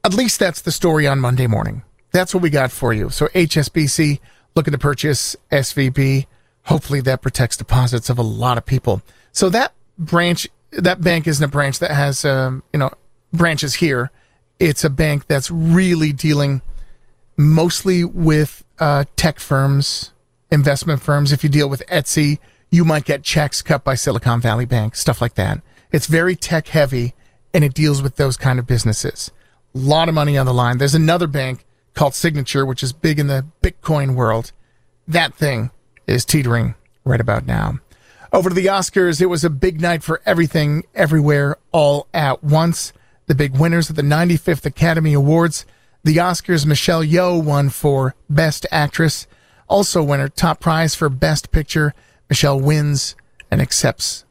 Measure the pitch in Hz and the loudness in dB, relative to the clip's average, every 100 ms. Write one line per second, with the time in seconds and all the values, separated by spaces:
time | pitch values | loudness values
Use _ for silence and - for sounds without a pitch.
0 | - 202 247 - 190 - - - 180 156 | 0 0 0 0 -2 -2 -8 -2 0 2
1 | 143 139 123 127 127 107 107 104 - _ | 2 0 0 0 0 0 -2 -8 -16 _
2 | _ 180 180 180 170 143 127 - 123 110 | _ -2 0 0 0 0 -2 -2 -2 -2
3 | - - 151 185 165 160 139 165 147 - | -4 -2 -2 0 0 0 -2 -2 -2 0
4 | 156 143 - _ _ - 151 147 147 135 | 0 -2 -8 _ _ -2 -2 -2 -2 -2
5 | 151 135 - - _ 143 131 - 131 131 | -2 -2 -4 -10 _ -2 -2 -2 -2 2
6 | 135 135 135 _ _ _ - 151 - 139 | 2 0 -2 _ _ _ -2 -2 0 -2
7 | 131 131 135 - 120 - 113 127 123 120 | -2 -2 -4 -2 -4 -4 0 2 2 -2
8 | - 123 113 107 123 117 - 131 - 98 | -2 -2 -2 -2 -2 -2 -2 -2 0 -4
9 | - _ _ - 190 214 285 _ _ - | -6 _ _ -2 0 2 -2 _ _ -12
10 | 156 170 175 175 - _ _ - 175 185 | -2 0 0 -2 -6 _ _ -2 0 2
11 | 175 170 160 147 147 139 139 135 170 143 | 0 0 0 0 0 0 -2 -2 -2 0
12 | 143 135 147 135 131 131 - 151 135 - | 0 0 -2 0 -2 -6 -6 -2 -2 -4
13 | _ _ _ 165 170 151 143 - 160 127 | _ _ _ 0 0 0 -4 -2 0 0
14 | 127 _ _ _ _ _ 170 143 156 135 | -4 _ _ _ _ _ 0 2 -2 0
15 | 156 147 - 135 - 170 165 170 190 170 | 0 -2 -2 -2 -2 -2 2 4 4 2
16 | 156 139 156 143 143 135 - - - - | 0 0 0 2 0 -2 -6 -12 -14 -20
17 | _ _ _ - 147 160 170 - 190 180 | _ _ _ 0 4 4 2 0 0 0
18 | 170 180 160 151 147 - - - 156 143 | 0 0 2 2 0 -6 -20 -2 0 0
19 | 139 - 165 - - 135 135 139 143 - | -2 -2 -2 -2 -2 0 2 2 0 -6
20 | - _ _ _ _ 147 143 139 170 143 | -12 _ _ _ _ 2 2 0 -2 -4
21 | - 143 143 143 151 143 139 135 - 175 | 0 0 2 2 2 2 0 -4 -4 -4
22 | - - 147 147 _ _ _ 170 165 151 | -2 0 0 -2 _ _ _ 4 4 2
23 | - 143 - 156 147 - - 143 - 127 | 0 -4 -2 -2 -2 -4 -2 -2 0 -2
24 | - 117 123 117 120 110 123 120 107 - | -2 0 0 0 0 -2 0 -2 -2 -2
25 | - 113 117 - 92 50 - _ _ 151 | -2 0 -2 -2 -2 -4 -10 _ _ -4
26 | - 160 175 180 - 165 - 160 139 127 | 0 0 2 -2 -4 -4 0 0 0 0
27 | 120 - _ _ _ - 147 131 151 139 | -4 -8 _ _ _ 2 2 2 0 2
28 | 139 - 139 120 135 127 120 123 113 104 | -2 0 -2 0 0 -2 0 0 0 -2
29 | - - - - _ _ _ 131 135 151 | -6 -8 -16 -16 _ _ _ -4 0 2
30 | 165 156 147 139 131 123 123 123 139 160 | 2 0 2 2 2 2 0 0 2 2
31 | 156 170 170 139 131 127 _ _ _ - | 2 2 0 -4 -6 -10 _ _ _ -2
32 | 147 - 170 147 131 139 135 127 131 131 | 0 2 -2 -2 -2 -2 -2 -4 -6 -2
33 | 160 151 143 135 147 _ 180 - - 151 | 0 0 0 -2 -6 _ -4 -2 -2 0
34 | 135 127 117 110 117 - _ _ _ _ | 0 0 0 0 -4 -16 _ _ _ _
35 | - 170 151 - 151 120 120 _ _ _ | -4 -2 -2 -2 -2 -2 -6 _ _ _
36 | - 127 - 160 127 117 117 - _ _ | -2 -2 2 0 2 0 -2 -6 _ _
37 | 135 127 117 107 - 55 52 131 _ _ | -2 0 0 -2 -2 -4 -4 -6 _ _
38 | _ _ - 185 185 180 190 196 180 196 | _ _ 0 0 2 0 0 0 0 2
39 | 180 151 185 175 170 139 185 156 170 165 | 2 2 0 0 -2 0 -2 0 -2 -2
40 | - 247 - 170 165 170 147 151 - - | -4 -4 0 2 2 0 0 -2 -6 -2
41 | 165 160 147 143 143 151 _ 170 147 143 | 2 4 4 2 0 -4 _ 2 2 2
42 | - 170 143 131 147 151 170 - - _ | -2 -2 -2 -2 2 2 2 -4 -10 _
43 | _ _ - 139 147 131 170 170 160 156 | _ _ -2 0 0 2 2 2 0 -2
44 | 143 151 175 165 - 143 151 - 165 165 | 0 2 2 0 0 -2 -4 0 0 2
45 | 156 143 139 160 170 - - _ _ _ | 2 2 4 4 2 -2 -14 _ _ _
46 | 160 156 180 170 - 170 147 147 - 165 | 0 2 2 -2 -2 0 2 0 0 0
47 | 156 170 180 175 151 143 139 - 147 135 | 2 2 2 0 0 0 0 0 0 0
48 | 131 - _ 147 160 - - 160 147 - | 0 -4 _ 0 0 -2 -4 -2 -2 0
49 | 160 - - _ _ _ - 196 190 175 | -2 -2 -14 _ _ _ 0 0 2 0
50 | 147 143 139 - 170 156 170 160 165 - | 0 0 -2 0 0 0 0 0 0 0
51 | 151 131 160 151 - 160 147 160 151 - | -2 0 0 -2 0 -2 0 0 0 -2
52 | _ _ _ 135 147 139 135 151 147 139 | _ _ _ 0 2 2 2 2 0 -2
53 | - - _ _ - - 127 - 120 - | -4 -12 _ _ -4 -2 0 0 -2 -2
54 | - - _ | -8 -8 _